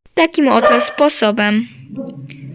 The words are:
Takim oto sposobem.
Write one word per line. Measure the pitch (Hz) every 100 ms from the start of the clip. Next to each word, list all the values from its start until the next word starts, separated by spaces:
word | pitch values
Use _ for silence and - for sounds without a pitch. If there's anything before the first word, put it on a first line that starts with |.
| _
Takim | - 330 320 277
oto | 226 285 247
sposobem. | - - 294 - 214 214 208 214 240 - - 269 269 - - - -